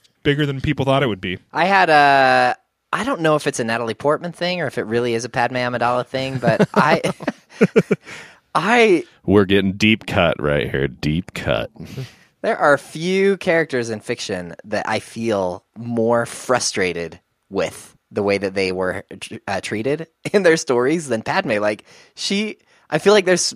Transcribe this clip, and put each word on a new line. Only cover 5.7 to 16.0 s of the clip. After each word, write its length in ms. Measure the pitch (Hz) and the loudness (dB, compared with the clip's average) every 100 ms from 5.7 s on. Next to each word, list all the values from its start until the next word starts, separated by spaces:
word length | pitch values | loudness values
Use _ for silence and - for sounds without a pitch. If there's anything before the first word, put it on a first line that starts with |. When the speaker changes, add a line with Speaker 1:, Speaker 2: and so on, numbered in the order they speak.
| 120 120 123 120 | -2 0 -2 -4
Speaker 2:
thing, 320 | 131 135 131 | -6 -6 -2
but 300 | 120 110 202 | 0 2 2
I, 260 | - 143 165 - - - - _ - | 2 2 2 -2 -6 -8 -10 _ 0
<laughs> 960 | 208 - - 190 - - - - _ | 2 2 0 -4 -8 -20 -20 -20 _
I 500 | 143 180 240 220 170 - _ | -4 0 2 4 2 0 _
Speaker 3:
We're 200 | - 101 95 | 2 4 6
getting 260 | 98 95 | 2 2
deep 340 | 98 107 110 - | 2 2 2 0
cut 340 | 104 85 - | 0 2 2
right 300 | 73 73 62 | 0 0 -2
here. 180 | 67 67 | -2 -4
Deep 440 | 62 76 80 - | -4 -4 -2 -4
cut. 360 | - - 57 57 - - - 127 - _ _ | -8 -4 -4 -4 -12 -16 -14 -14 -18 _ _
Speaker 2:
There 140 | - 226 | -6 0
are 180 | 151 139 | 2 2
few 600 | - 156 170 190 196 190 | -2 -6 -2 2 2 0
characters 500 | - 165 160 127 117 | 0 0 0 -4 -4
in 120 | 110 | -8
fiction 540 | - 120 - 95 87 - | -8 -8 -6 -8 -8 -14
that 240 | 104 104 - | -8 -6 -2
I 100 | 110 | -4
feel 680 | - 113 113 101 90 90 _ 107 | -6 -6 -2 0 -2 -6 _ -14
more 500 | 120 117 | -6 0